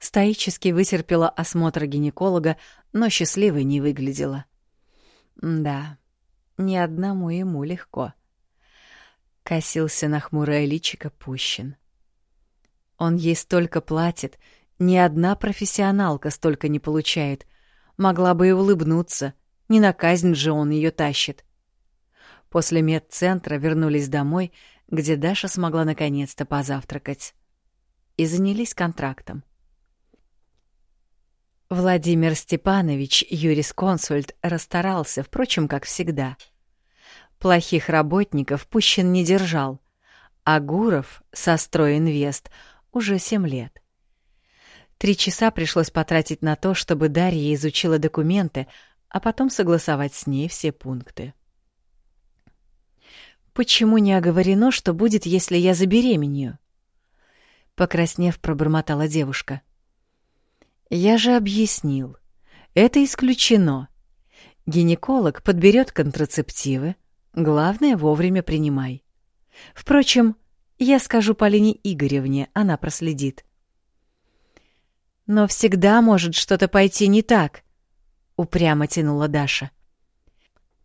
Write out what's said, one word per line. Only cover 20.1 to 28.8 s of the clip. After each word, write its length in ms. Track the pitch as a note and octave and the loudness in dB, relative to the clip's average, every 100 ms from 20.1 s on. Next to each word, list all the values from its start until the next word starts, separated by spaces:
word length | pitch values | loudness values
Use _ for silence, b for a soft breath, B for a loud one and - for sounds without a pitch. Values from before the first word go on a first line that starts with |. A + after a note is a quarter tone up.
| F3 F3+ | 2 2
же 160 | D3+ D#3 | 2 0
он 200 | D3+ D3 | 0 0
её 200 | D3+ D#3+ | 0 0
тащит. 540 | - D3 C#3 - - _ _ _ _ _ _ _ b b b b | 0 -2 -2 -6 -8 _ _ _ _ _ _ _ b b b b
После 340 | E3+ D#3+ E3 | -2 0 0
медцентра 720 | D#3 D#3+ - - F3+ F#3 - D3 | 0 -2 -4 -4 -2 -2 -4 -4
вернулись 520 | D#3 D#3+ D#3 D3 C#3 | -2 0 0 0 -2
домой, 440 | D3 C#3+ F3 F3+ b b b b | -4 -2 -2 -4 b b b b
где 260 | D#3+ D3 | -4 -2
Даша 320 | D3 E3 G3 F#3+ | -2 -2 -4 -6
смогла 380 | F#3 E3+ D#3+ | -4 -4 -2
наконец-то 600 | D#3 D3+ D3+ C#3+ C#3 - | -2 -2 -4 -4 -6 -8
позавтракать. 920 | C#3 C#3+ C#3 C#3 - C#3+ - C#3 - _ _ _ _ _ _ _ _ - | -6 -6 -4 -8 -10 -14 -12 -12 -14 _ _ _ _ _ _ _ _ -4
И 100 | D#3+ | -2
занялись 480 | E3+ G3 G#3 A#3 | 0 -2 -2 -6
контрактом. 720 | - | -6